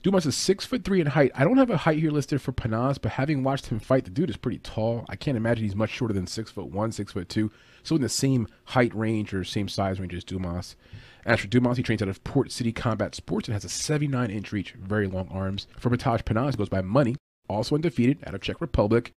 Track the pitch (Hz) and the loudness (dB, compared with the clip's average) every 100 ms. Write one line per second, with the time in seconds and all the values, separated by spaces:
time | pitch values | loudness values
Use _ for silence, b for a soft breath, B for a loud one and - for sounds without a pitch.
0 | 185 190 156 - - 294 - 247 185 190 | 4 2 2 0 2 0 0 -4 0 2
1 | 147 147 139 - 147 254 247 185 165 156 | 2 4 4 4 4 6 4 4 2 2
2 | 160 147 135 143 - 123 120 110 131 135 | 2 0 0 -2 -2 -4 -2 0 0 0
3 | 113 - 143 143 131 135 - 110 - 135 | -4 -2 0 0 0 -2 -4 -6 0 0
4 | 107 95 175 - 127 - - - 110 117 | 0 -2 -2 0 -4 -4 -6 -2 -2 -2
5 | - 95 - 123 117 117 107 95 110 - | -6 -6 -2 0 2 2 0 0 -2 0
6 | 117 98 92 - 110 - 67 90 110 107 | 0 0 -2 -6 -8 -10 -8 -4 -4 -4
7 | 101 101 90 110 107 b b b - 160 | -6 -6 -2 0 0 b b b -2 0
8 | 117 - 135 131 107 b - 135 123 101 | 2 2 2 2 0 b 0 2 2 2
9 | 110 110 104 98 90 110 98 - 98 95 | 0 0 -2 -4 -2 -2 -2 -2 -2 -2
10 | 92 90 - 95 90 87 - - B 104 | -4 -8 -6 -6 -4 -4 -8 -16 B -20
11 | B B - 117 101 123 123 123 - 107 | B B 0 0 4 2 4 0 0 0
12 | 101 95 - 139 - - 117 - 120 107 | 0 -4 0 0 0 -2 -2 0 -2 0
13 | 92 - - 180 - 104 87 - - 151 | -4 -6 -6 -4 -2 -6 -4 -6 -2 0
14 | 147 131 120 104 95 107 90 - 95 107 | 0 0 0 -2 -4 -4 -4 -10 -2 0
15 | 98 92 92 95 95 101 - - - 123 | 0 -2 -4 -4 -4 -4 -10 -4 0 0
16 | 135 117 - 110 139 123 101 95 92 110 | 2 0 2 0 0 -2 -2 -2 2 4
17 | 113 131 _ _ - 104 - 147 160 - | 4 0 _ _ -6 -4 0 0 0 2
18 | 120 143 - 98 - 92 170 - 104 113 | 2 2 -4 -8 -6 -6 -2 2 4 4
19 | 120 | 2